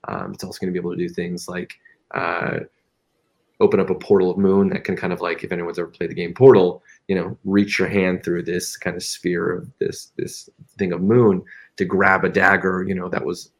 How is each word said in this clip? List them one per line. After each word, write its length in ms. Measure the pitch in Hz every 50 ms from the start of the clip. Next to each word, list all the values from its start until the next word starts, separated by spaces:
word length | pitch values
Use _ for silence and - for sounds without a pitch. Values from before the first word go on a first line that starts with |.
| - -
Um, 240 | 50 50 95 95
it's 120 | 98 - -
also 140 | 92 - -
gonna 120 | 95 92
be 60 | 90 90
able 140 | 87 87
to 40 | 87 87
do 100 | 90 85
things 400 | 87 - 87 87 90 87 - -
like, 300 | 90 90 90 - - _ _ _ _ _ _ _
uh, 480 | - - 90 85 85 85 - - - - - - _ _ _ _ _ _ _ _ _ _ _ _ _ _ _ _ _ _
open 180 | - 101 - 98
up 100 | 92 85
a 60 | 92
portal 360 | - - - 104 95 92 90
of 60 | 87
moon 320 | 95 98 95 95 98 98 95
that 160 | - - -
can 120 | - 95
kind 160 | 90 - 90
of, 80 | 87 85
like, 240 | 90 87 85 - -
if 80 | -
anyone's 260 | 92 87 87 85 82 87
ever 100 | 87 82
played 220 | _ _ 87 82
the 40 | 82
game 200 | 92 90 85 87
Portal, 480 | - 127 135 120 101 90 90 87 - _ _ - _ _
you 80 | - 98
know, 240 | 92 85 95 - - _
reach 340 | 98 98 101 101 101 - -
your 80 | 92 85
hand 340 | 101 101 92 92 92 92
through 200 | - 87 87 87
this 340 | 85 85 87 90 - - -
kind 200 | - - 90 87
of 60 | 87
sphere 480 | - - - - - 90 87 85 87 90
of 180 | 87 - - - - _
this, 320 | - - - - - _ _
this 340 | - - - - - - - _ _ - _ _
thing 160 | - 101 90
of 80 | 85 87
moon 420 | 92 98 113 123 120 107 95 90 - - - - - _ _
to 80 | - 98
grab 400 | 87 98 92 98 98 95 92 92
a 40 | 90
dagger, 540 | - 101 92 95 98 92 90 95 92 92
you 120 | 92 95 95
know, 140 | 92 90 92
that 160 | 87 - -
was 280 | 71 90 - - _ _